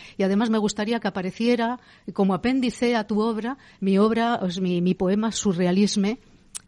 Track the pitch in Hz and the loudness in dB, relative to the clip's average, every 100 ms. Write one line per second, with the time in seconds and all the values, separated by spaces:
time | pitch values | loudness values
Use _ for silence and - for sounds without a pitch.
0 | - - 190 196 233 220 202 - 208 233 | -10 -2 0 2 2 0 0 -2 -4 -2
1 | 202 190 185 - 233 240 233 247 - - | -4 -4 -6 -2 0 0 -2 -6 -12 -20
2 | - - 196 185 240 262 247 - 240 233 | -8 0 0 0 0 0 -2 0 0 0
3 | 214 208 226 220 226 277 - - 190 196 | 0 0 0 -2 -6 -8 -14 -4 2 4
4 | 220 226 233 240 185 175 185 175 180 175 | 4 2 0 0 -2 -2 -2 0 0 0
5 | 185 208 220 - 208 170 180 185 202 214 | 0 0 0 -2 -2 0 2 2 2 2
6 | 196 247 - - _ - | -2 -2 -10 -20 _ -14